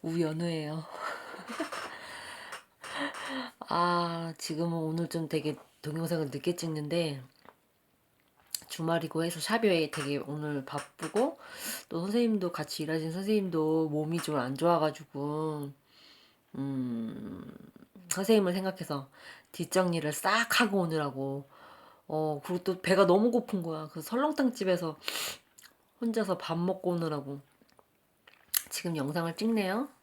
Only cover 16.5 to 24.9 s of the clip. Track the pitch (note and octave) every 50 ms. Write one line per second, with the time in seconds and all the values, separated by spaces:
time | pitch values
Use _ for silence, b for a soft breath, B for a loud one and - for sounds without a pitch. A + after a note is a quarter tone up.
16.5 | - - C3+ C#3 C3+ C3 B2+ B2 A#2 A#2 A2+ A2 - - G#2+ - - F2+ - -
17.5 | - - - - - - - _ _ - - F3 - F#3 G3 G3+ A3+ G#3+ G3 F3+
18.5 | F3 F#3+ F#3 F#3+ F#3+ - E3 - D3+ C#3 C3+ - B B B B B B B B
19.5 | - - E3+ - - F#3 F#3 F3+ E3+ E3 - D3+ D3+ - - G3 G3+ A3+ A3+ -
20.5 | - - B3 G#3 G3 G3 F3+ D#3+ D#3+ D#3 D3+ C#3+ C3 C3+ C3+ C3+ C3+ C#3 C#3 B
21.5 | B B B B B B B B B B B - D#3 D#3 D#3 D#3 D3+ C#3+ - -
22.5 | F3+ F3+ F3+ - F#3 F3+ - E3+ F#3 F3+ G3 F3 F3 G3 G#3+ B3 A#3 B3 A3+ -
23.5 | - F#3 E3+ E3 D#3+ D#3 D#3 D3+ - D#3+ D3+ - A3+ B3 C#4+ D4+ D#4 - C#4 B3+
24.5 | A3 - G3 F#3 F3+ F3 F3 D#3+